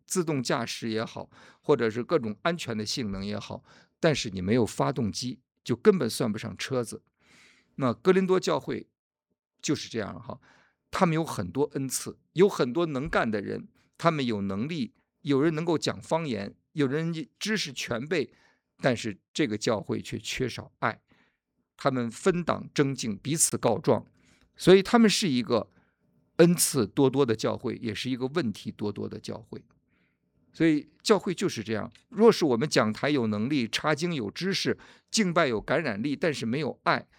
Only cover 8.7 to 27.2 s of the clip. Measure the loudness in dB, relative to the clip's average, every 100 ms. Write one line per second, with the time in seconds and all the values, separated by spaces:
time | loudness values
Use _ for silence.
8.7 | -8 -10 _ _ _ _ _ _ _ -4
9.7 | -2 -4 -6 -8 -10 -14 -14 _ _ _
10.7 | _ _ 0 2 2 -2 -4 -6 -2 -2
11.7 | -2 -6 -6 -8 -14 _ 2 4 4 0
12.7 | 0 -2 -2 -2 0 0 -2 -4 -8 -10
13.7 | _ _ -2 0 2 0 -2 -4 -4 -4
14.7 | -4 -8 -10 _ _ 0 2 2 0 -2
15.7 | -2 -2 -4 -4 -4 -2 -6 -8 -14 _
16.7 | -2 -2 0 -4 -6 -10 _ -4 -2 -4
17.7 | -8 -6 -6 -2 -2 -4 _ _ _ _
18.7 | _ -2 0 -4 -10 _ -2 0 0 -2
19.7 | -2 -2 -8 -6 -10 -8 -6 -6 -6 -14
20.7 | _ -4 -4 _ _ _ _ _ _ _
21.7 | -6 -2 0 -2 -2 0 0 0 -4 -2
22.7 | 0 0 0 -6 -6 -4 0 0 2 0
23.7 | 2 2 2 0 _ _ _ _ 0 8
24.7 | 8 8 6 6 6 2 0 2 0 0
25.7 | _ _ _ _ _ _ 6 6 6 2
26.7 | 0 0 4 4 4